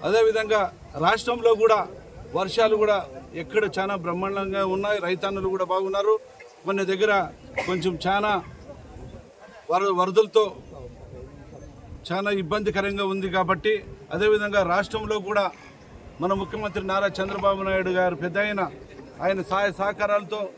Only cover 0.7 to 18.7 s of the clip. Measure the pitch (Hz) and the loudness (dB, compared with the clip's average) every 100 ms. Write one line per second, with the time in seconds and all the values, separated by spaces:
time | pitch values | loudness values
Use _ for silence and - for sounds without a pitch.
0.7 | - - 143 165 220 233 240 233 214 220 | -4 -14 0 2 2 0 2 4 4 6
1.7 | 214 175 - - - - 165 190 226 220 | 4 2 -8 -18 -18 -6 -2 -2 2 4
2.7 | 214 208 202 165 - - 160 160 202 208 | 4 4 2 -2 -12 -12 -12 -2 0 0
3.7 | 190 196 202 170 175 190 196 196 196 190 | -2 -2 -2 -4 -2 -2 -2 -2 -2 0
4.7 | 185 202 208 175 180 196 196 190 190 180 | 0 0 0 0 -2 -2 -2 -2 -2 0
5.7 | 185 190 202 202 220 - - - - 175 | 0 0 0 2 2 0 -20 -20 -10 -4
6.7 | 196 185 190 214 202 160 - - - - | -2 0 2 4 2 0 -8 -10 -6 -2
7.7 | 185 170 170 175 196 214 196 - - - | 0 0 -2 0 0 2 -2 -4 -18 -18
8.7 | - - - - - - - - - - | -18 -18 -16 -16 -18 -20 -20 -20 -20 -2
9.7 | 175 202 180 185 185 214 220 208 - - | 0 2 2 4 4 4 4 2 -2 -16
10.7 | 151 123 - - 127 127 - - - - | -16 -16 -18 -18 -18 -18 -18 -20 -18 -18
11.7 | - - - - 175 202 202 165 208 208 | -20 -18 -16 -6 -4 0 0 0 0 0
12.7 | 196 202 202 196 190 190 185 180 185 214 | 0 -2 0 -2 -2 0 0 2 2 2
13.7 | 214 - - - 170 214 214 208 202 180 | 0 -4 -18 -8 0 4 4 4 2 4
14.7 | 185 202 220 214 214 190 208 190 - - | 2 0 -4 -2 -4 0 0 0 -4 -20
15.7 | - - - - - 170 190 190 220 214 | -20 -20 -20 -20 -4 -2 0 -2 -4 -4
16.7 | 196 190 196 202 190 190 196 196 196 190 | -4 -2 0 0 0 -4 0 2 2 0
17.7 | 190 185 185 180 170 175 180 208 202 165 | 0 2 2 2 0 -2 0 0 0 -4